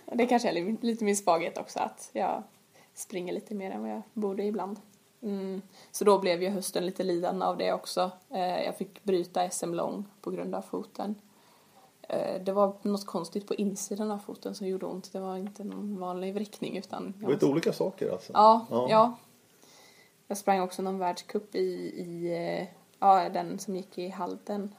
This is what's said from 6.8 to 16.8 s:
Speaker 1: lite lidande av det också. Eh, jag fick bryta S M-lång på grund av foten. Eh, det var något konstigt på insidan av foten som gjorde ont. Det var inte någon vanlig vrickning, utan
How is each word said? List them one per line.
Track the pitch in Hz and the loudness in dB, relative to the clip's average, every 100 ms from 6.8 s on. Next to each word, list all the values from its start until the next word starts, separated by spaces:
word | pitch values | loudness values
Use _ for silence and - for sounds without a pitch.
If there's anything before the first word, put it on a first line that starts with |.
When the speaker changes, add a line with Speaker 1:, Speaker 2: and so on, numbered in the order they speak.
| 175 | -2
Speaker 1:
lite | 190 | -2
lidande | 185 175 180 185 185 | 0 0 0 0 0
av | 180 | 0
det | 185 | 0
också. | 185 - 180 185 - - | -2 -2 0 0 -2 -8
Eh, | 226 180 175 | -2 0 0
jag | - 185 | -2 -4
fick | 190 - | -8 -6
bryta | 202 185 175 185 | 0 0 2 0
S | 180 - | -2 -2
M-lång | 170 170 - 185 202 - | -4 -2 -2 -4 -8 -10
på | 170 | -8
grund | 180 180 | -6 -4
av | 190 | -6
foten. | - 180 - - 196 214 - _ - _ _ - - _ - | -6 -8 -8 -8 -6 -8 -12 _ -20 _ _ -20 -20 _ -6
Eh, | - - - | -2 -2 -4
det | 190 | 0
var | 196 196 196 | 4 2 2
något | 208 202 - | -2 -2 -2
konstigt | 185 170 208 202 | -6 -4 -6 -2
på | |
insidan | - 202 196 - 202 214 | 0 0 -2 -6 -4 -4
av | 202 | -6
foten | - - 196 | -8 -10 -8
som | 196 190 | -6 -4
gjorde | 190 180 | -4 -4
ont. | 185 - | -8 -8
Det | 190 | -8
var | 190 185 | -6 -6
inte | 202 202 | -8 -8
någon | 202 190 208 190 | -10 -8 -6 -6
vanlig | 180 180 190 | -6 -4 -4
vrickning, | 202 214 - - | -4 -6 -6 -6
utan | 185 | -6